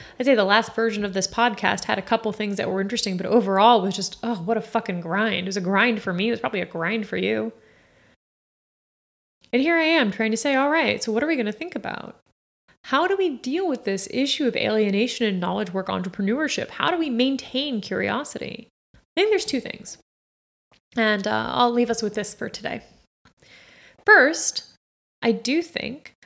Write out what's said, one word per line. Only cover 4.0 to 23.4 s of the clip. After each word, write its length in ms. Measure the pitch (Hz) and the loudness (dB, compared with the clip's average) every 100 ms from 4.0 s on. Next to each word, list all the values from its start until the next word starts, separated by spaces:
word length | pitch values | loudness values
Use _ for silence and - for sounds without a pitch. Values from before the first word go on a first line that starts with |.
| 190 - | -6 -6
oh, 140 | 226 214 | -6 -4
what 200 | 170 226 | -2 -2
a 60 | |
fucking 400 | 220 226 220 175 | -2 -4 -4 -6
grind. 380 | 165 190 220 196 | -4 0 0 -2
It 60 | 180 | -4
was 120 | 196 | -4
a 20 | |
grind 400 | 180 196 240 214 | 0 2 4 2
for 140 | 202 | -2
me. 140 | 175 220 | -2 -2
It 20 | |
was 100 | 226 | -2
probably 220 | - 196 | -4 -4
a 40 | - | -4
grind 400 | 165 165 226 202 | -4 -4 -4 -4
for 120 | 190 | -2
you. 340 | 190 220 226 - _ _ _ _ _ _ _ _ _ _ _ _ _ _ _ _ _ _ - | 0 0 -4 -8 _ _ _ _ _ _ _ _ _ _ _ _ _ _ _ _ _ _ -4
And 80 | 247 | 0
here 160 | 294 330 | 2 2
I 60 | |
am 280 | 320 330 220 | 4 4 2
trying 200 | - 220 | 0 -2
to 80 | 226 | 0
say, 160 | 285 | 0
all 160 | 262 285 | 2 2
right, 320 | 320 240 208 | 2 0 0
so 100 | - | -2
what 100 | 214 | 0
are 40 | 302 | 0
we 100 | 302 | 0
gonna 160 | 208 | -2
think 220 | 208 339 | -4 -8
about? 420 | 233 - - - - _ _ _ _ _ _ | -8 -8 -10 -12 -18 _ _ _ _ _ _
How 220 | - 277 359 | -2 0 2
do 100 | 392 | 2
we 200 | 370 247 | 0 -2
deal 320 | 254 320 381 | -4 -2 -2
with 160 | 254 | -2
this 240 | - 196 - | -2 -4 -4
issue 360 | 247 277 - 262 | -2 0 0 0
of 100 | - | 0
alienation 680 | 220 220 208 196 247 - 220 | 0 2 2 2 0 0 -2
and 120 | 190 | 0
knowledge 340 | 175 190 196 | -2 -2 -4
work 160 | 180 185 | -6 -4
entrepreneurship? 840 | 190 185 - 196 254 311 - - | -4 -4 -2 -2 0 -2 -4 -6
How 200 | - 285 | -2 0
do 80 | 349 | 0
we 120 | 311 | 0
maintain 720 | 233 262 269 - 262 294 226 | 2 2 0 -4 -6 -4 -4
curiosity? 880 | - 190 202 214 294 - - - - _ _ | -4 -2 -2 -2 -4 -8 -10 -12 -16 _ _
I 40 | _ _ - | _ _ 0
think 140 | 427 | 2
there's 140 | 415 | 2
two 160 | - 262 | 0 -4
things. 380 | - - - - _ _ _ _ _ _ _ _ _ 240 | -4 -12 -14 -18 _ _ _ _ _ _ _ _ _ -2
And, 300 | 220 208 202 | 0 2 0
uh, 240 | 220 226 | -2 -2
I'll 200 | - 240 | 2 2
leave 200 | 240 233 | 4 2
us 120 | 226 | 0
with 120 | 214 | -2
this 200 | 214 202 | -4 -8
for 140 | - - | -8 -10
today. 340 | - 208 - - _ _ _ _ _ | -8 -8 -10 -12 _ _ _ _ _